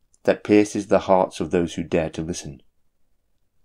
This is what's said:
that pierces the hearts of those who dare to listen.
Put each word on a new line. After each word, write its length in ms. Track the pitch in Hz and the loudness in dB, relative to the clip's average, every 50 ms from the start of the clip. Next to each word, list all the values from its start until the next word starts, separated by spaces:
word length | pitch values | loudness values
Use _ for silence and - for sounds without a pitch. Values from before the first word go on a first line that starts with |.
| _ _ _ _ - | _ _ _ _ -2
that 200 | - 90 - - | 0 0 0 0
pierces 440 | - 104 104 104 104 - 107 95 98 | 4 4 4 4 4 0 -6 -2 0
the 120 | 98 92 | 0 0
hearts 400 | - - 95 92 92 - - - | 2 2 2 2 2 0 -2 -6
of 120 | 90 78 | -6 -2
those 240 | 92 90 85 85 - | 0 0 0 -2 -4
who 80 | - 82 | -8 -6
dare 260 | 76 - 87 80 78 | -4 -2 -2 -2 -4
to 120 | - - | -6 -8
listen. 400 | 80 80 87 - - 78 69 64 _ _ _ _ _ _ _ _ _ _ _ _ _ _ _ _ _ _ _ _ _ | -8 -8 -10 -10 -12 -14 -16 -18 _ _ _ _ _ _ _ _ _ _ _ _ _ _ _ _ _ _ _ _ _